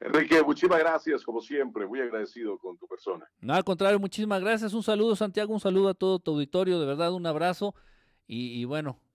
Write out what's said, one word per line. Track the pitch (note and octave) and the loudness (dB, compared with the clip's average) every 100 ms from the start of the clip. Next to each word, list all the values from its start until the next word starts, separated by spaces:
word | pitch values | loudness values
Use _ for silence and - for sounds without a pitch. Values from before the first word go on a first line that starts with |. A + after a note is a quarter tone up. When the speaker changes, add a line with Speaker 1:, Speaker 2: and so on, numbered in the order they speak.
Speaker 1:
Enrique, | - D3+ D3 D#3+ | 0 0 4 6
muchísimas | D3 D3 F3+ E3+ | 6 4 4 4
gracias, | E3 D#3+ D#3 C#3 | 4 2 0 -2
como | - A2+ | -2 -6
siempre, | A2 C#3+ B2 G#2+ G2 | -4 -2 -2 -4 -6
muy | C3 | -4
agradecido | A#2+ A2 G2+ A#2+ G#2+ F#2+ | -4 -4 -6 -8 -8 -6
con | F#2 F2 | -10 -14
tu | - | -14
persona. | F#2 G2 F2 - _ | -10 -8 -8 -10 _
Speaker 2:
No, | A2+ | -2
al | F3 | 0
contrario, | G3 F3 G3 G3+ | 0 0 2 2
muchísimas | G3 - G#3+ G3 | 0 -4 -2 0
gracias. | G3 A3 A3 | 0 0 -2
Un | A3 | -2
saludo, | G#3+ G#3 A3+ G3+ | 0 2 2 2
Santiago, | G#3+ G#3 G#3 | 0 -2 -2
un | A3 | -2
saludo | G3 F#3+ G3 | 2 4 4
a | |
todo | F#3 F#3+ F3+ | 2 0 0
tu | - | 0
auditorio, | D3 C#3+ F3+ F#3 F3 | -2 0 0 2 2
de | C#3 | 0
verdad, | C#3+ E3+ | 0 -2
un | F#3 E3+ | -2 -2
abrazo. | D3+ F3 F3 G3+ - _ _ _ _ - | 0 0 0 -4 -6 _ _ _ _ -12
Y, | A2+ B2 A#2+ | -8 -6 -6
y | B2 | -4
bueno, | D3+ D3+ A#2+ _ | -4 -6 -10 _